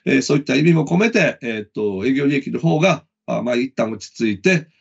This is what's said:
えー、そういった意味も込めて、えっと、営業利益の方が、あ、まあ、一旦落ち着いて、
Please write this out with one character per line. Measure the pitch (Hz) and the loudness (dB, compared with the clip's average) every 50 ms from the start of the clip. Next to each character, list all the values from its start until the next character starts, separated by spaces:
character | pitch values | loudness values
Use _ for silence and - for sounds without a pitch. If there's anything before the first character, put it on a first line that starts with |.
| _ | _
え | 131 135 135 | 0 0 0
ー、 | |
そ | 135 - 147 | 2 2 0
う | |
い | 143 | 0
っ | - | 0
た | - 131 | 0 0
意 | 139 | 2
味 | 151 170 165 | 4 4 4
も | 160 - | 4 2
込 | - 165 185 | 0 2 2
め | 220 233 | 2 2
て、 | 226 208 160 127 - - | 2 2 2 0 0 -4
え | 131 117 110 107 104 | -8 -6 -6 -6 -8
っ | - | -8
と、 | _ 107 107 104 95 95 101 | _ -4 -2 -2 -2 -2 -2
営 | 131 | 0
業 | 135 139 143 | 0 0 0
利 | 139 147 | 0 0
益 | 139 - - | 0 -4 -4
の | - 123 | -6 -2
方 | - 165 160 151 | 0 0 2 2
が、 | 175 190 156 - - _ _ _ _ | 2 2 0 0 -6 _ _ _ _
あ、 | - - - | -6 -6 -4
ま | 110 123 | -2 -2
あ、 | 123 | 0
一 | 120 127 135 | 0 -2 -2
旦 | - - 117 110 | -2 -4 -4 -4
落 | 113 92 - - | -4 -10 -12 -18
ち | _ | _
着 | - 113 107 101 92 | -2 -2 -2 -2 0
い | |
て、 | - 113 92 - - - _ _ | 0 0 0 0 -2 -8 _ _